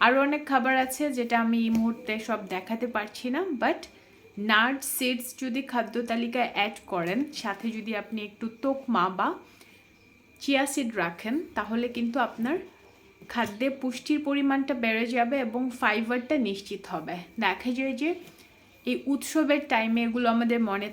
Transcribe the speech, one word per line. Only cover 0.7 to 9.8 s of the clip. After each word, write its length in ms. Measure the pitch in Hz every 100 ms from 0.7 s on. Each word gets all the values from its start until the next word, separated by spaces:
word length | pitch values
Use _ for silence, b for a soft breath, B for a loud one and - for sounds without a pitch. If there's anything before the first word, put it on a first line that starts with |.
| 262
আছে 200 | 262 - 294 247
যেটা 180 | 233 233
আমি 140 | 226 233 226
এই 40 | 226
মুহূর্তে 340 | 226 233 - 220 220
সব 120 | 214 196
দেখাতে 320 | 185 185 226 240
পারছি 320 | 233 214 - 254
না, 60 | 269 381 254
but 180 | 226 339 - B B B B - 208
নাটস, 360 | 214 233 277 - -
সিডস 280 | 247 247 247 -
যদি 180 | 262 240 -
খাদ্য 220 | 247 214 233 233
তালিকায় 400 | 226 233 247 233 -
অ্যাড 200 | 208 - -
করেন, 260 | 185 170 202 294 -
সাথে 240 | 220 196 226 220
যদি 160 | 208 214
আপনি 160 | 208 220 208
একটু 180 | - 226 -
তোকমা 400 | 269 269 - 214 180 185
বা 100 | 233 370 B B B B